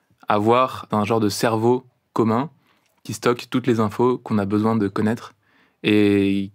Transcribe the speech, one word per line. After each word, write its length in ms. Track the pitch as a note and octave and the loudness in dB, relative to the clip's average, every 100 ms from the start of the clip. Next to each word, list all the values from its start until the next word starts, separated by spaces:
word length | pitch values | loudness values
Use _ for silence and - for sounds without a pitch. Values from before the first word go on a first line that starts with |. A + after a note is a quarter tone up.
| _ _ - | _ _ -2
avoir 600 | G#2+ G#2+ A#2+ B2+ - - | 0 2 2 2 -4 -4
un 120 | G#2+ | -2
genre 160 | G#2 A2+ | 0 0
de 100 | G#2 | 0
cerveau 580 | G2 B2 A2 A2+ B2 - _ _ | 0 0 0 2 0 -2 _ _
commun 360 | - A2+ A2 D3+ - _ _ _ _ | -2 0 0 -4 -10 _ _ _ _
qui 100 | - | -14
stocke 320 | A2 B2 A#2+ - | -4 -2 -2 -4
toutes 160 | C3 A#2+ | -4 0
les 120 | A2+ | 0
infos 380 | G#2+ - B2 B2 | 0 0 -2 -2
qu'on 220 | - G#2+ | -4 -4
a 60 | G2 | 0
besoin 300 | G#2+ G#2+ A2+ | 0 0 0
de 120 | G2+ | -2
connaître 480 | - G#2+ A#2 - - _ _ _ _ | -2 -4 -4 -8 -20 _ _ _ _
et 680 | - G#2 G#2 G2+ G2 G2 F#2+ | 0 2 4 4 2 0 -4